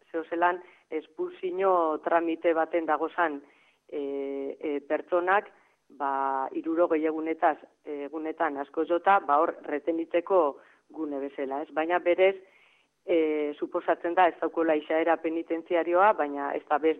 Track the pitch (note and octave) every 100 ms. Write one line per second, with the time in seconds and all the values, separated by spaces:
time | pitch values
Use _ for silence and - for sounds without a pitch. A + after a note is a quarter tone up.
0 | _ E3 D#3+ E3+ F3 F3+ - _ _ D#3
1 | D3 - F3+ F3+ F#3 F3+ F#3+ F3+ D#3+ D3+
2 | E3+ E3+ E3 D#3+ F3 E3 D#3+ E3+ D#3+ D3
3 | D#3+ - E3+ C#3+ - _ _ _ _ D3+
4 | C#3 C#3 C#3 C#3 C#3 - D#3 C#3+ C#3+ -
5 | - F3 F3+ G3 G#3 _ _ _ _ C3+
6 | C#3 C3+ C3+ C3+ C3+ E3 D3+ E3 E3+ D#3+
7 | D#3 D#3 D#3+ D#3+ E3+ - - _ D3+ D3
8 | C#3+ D#3+ D#3+ D#3+ E3 C#3 C#3+ - D#3 E3+
9 | F#3+ G3 F#3+ C#3+ E3 - - D3 - E3
10 | E3 E3+ E3 F#3+ D3 C3+ - _ _ D#3
11 | D3+ C#3+ C#3+ C#3+ C3+ C#3 D#3 C#3+ D#3+ F3+
12 | F3 F3 F#3+ F#3+ - _ _ _ _ _
13 | - E3+ D#3 D3+ D3 D3 D3+ F3 F3 E3
14 | E3+ E3+ F3 - D#3+ E3+ E3 D3+ D3+ D#3+
15 | E3 D#3+ E3 E3 E3 E3 E3 F3 D#3+ F3
16 | G#3 G#3+ D3 C#3+ C#3+ D3+ - D3 D#3